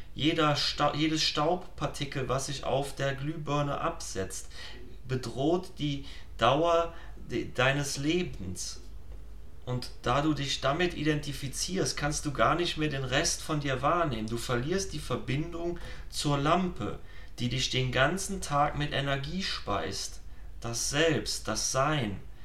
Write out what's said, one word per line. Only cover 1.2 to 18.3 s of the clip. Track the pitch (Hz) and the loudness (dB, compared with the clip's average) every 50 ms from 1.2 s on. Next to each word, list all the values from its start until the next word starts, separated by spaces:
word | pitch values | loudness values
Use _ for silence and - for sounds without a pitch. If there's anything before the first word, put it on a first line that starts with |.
Staubpartikel, | - - - 156 151 160 180 180 - - - - 151 143 - - 143 135 - 139 123 120 | 2 2 2 2 4 4 2 2 -2 -6 -6 -4 -4 -4 -2 -4 -6 -4 -2 -2 0 0
was | 127 135 135 - | 0 0 0 -2
sich | 139 - - | -4 -4 -2
auf | - 120 139 143 - - | 0 0 2 0 -2 -2
der | - 139 139 135 | -2 0 0 0
Glühbirne | 127 139 151 165 160 151 143 143 147 143 143 139 - | -2 -2 -4 -4 -4 -2 0 0 2 2 0 0 0
absetzt, | - 165 170 - - - - - 190 - - - - - - - - - - - - - - - - 120 | -2 -2 -2 -4 -6 -6 -4 -4 -4 -4 -4 -8 -8 -8 -8 -8 -8 -8 -8 -10 -10 -10 -10 -10 -4 -4
bedroht | 127 123 - 117 107 117 139 156 175 180 180 - - - | -2 -2 -2 -4 -2 0 2 4 2 2 0 -4 -6 -4
die | 147 147 143 135 139 - - - - - - - | -2 -2 -2 -4 -6 -8 -10 -10 -10 -10 0 4
Dauer | 113 120 135 151 165 170 170 170 170 165 - - - - - - - - | 6 6 6 6 6 6 6 6 4 2 -2 -8 -10 -10 -10 -10 -8 -4
de-, | 127 - - - - | -2 -2 -2 -2 2
deines | - 123 131 139 143 143 143 - 139 | 4 4 4 4 4 2 0 -2 0
Lebens. | 139 151 165 180 180 139 - - 95 90 92 - - - - - - - - - - - - - - - - - - - - - - 127 | 2 2 2 2 2 0 -4 -6 -6 -6 -6 -6 -6 -6 -8 -8 -10 -10 -10 -10 -10 -10 -10 -10 -10 -10 -10 -10 -10 -10 -10 -8 -6 -4
Und | 123 123 - - - - | -4 -4 -4 -6 -8 -4
da | - 120 123 143 | 0 2 2 4
du | 151 156 151 | 4 4 2
dich | 135 139 135 - - | 2 0 -2 -2 0
damit | - 135 147 170 180 175 170 | 2 2 2 4 2 0 0
identifizierst, | - 147 156 151 147 147 151 139 - 143 127 - - - - 180 190 151 - - - | 0 2 2 2 2 0 -4 -4 -4 -6 -6 -4 -4 -4 -2 0 0 0 0 0 0
kannst | 143 147 151 - - | 0 0 0 0 -2
du | 151 | -2
gar | 131 - 113 127 151 | 2 4 4 6 6
nicht | 170 175 170 - 156 | 4 2 0 0 0
mehr | 151 151 | 0 0
den | 139 135 135 | 0 -2 -2
Rest | 123 127 143 170 175 - - | 0 2 2 2 2 0 -2
von | - - 160 147 | -2 -2 -2 0
dir | 139 143 131 120 | 0 0 0 2
wahrnehmen. | 131 147 165 175 170 151 117 110 110 110 | 2 2 4 4 2 2 0 0 -2 -2
Du | 117 117 | -2 -2
verlierst | - - 123 120 127 151 180 196 190 - - | -2 0 0 0 0 0 0 0 0 -2 -6
die | 147 | -8
Verbindung | - - 127 107 107 120 131 143 160 165 165 170 170 175 170 - - - - - - - | -4 -2 -2 -2 0 0 0 0 -2 -2 -4 -4 -4 -4 -4 -4 -6 -6 -8 -8 -8 -6
zur | - - - 151 143 139 | -6 -2 0 2 2 2
Lampe, | 139 151 170 185 185 180 175 - 104 85 - - - - - - - - - - | 4 4 4 4 4 2 0 -2 -4 -4 -4 -6 -8 -10 -10 -10 -10 -10 -4 -2
die | 120 123 | -2 0
dich | 123 131 127 - | 2 0 0 2
den | - 127 127 123 | 2 2 0 2
ganzen | 120 123 135 147 185 190 - - | 4 4 4 4 4 0 -2 -4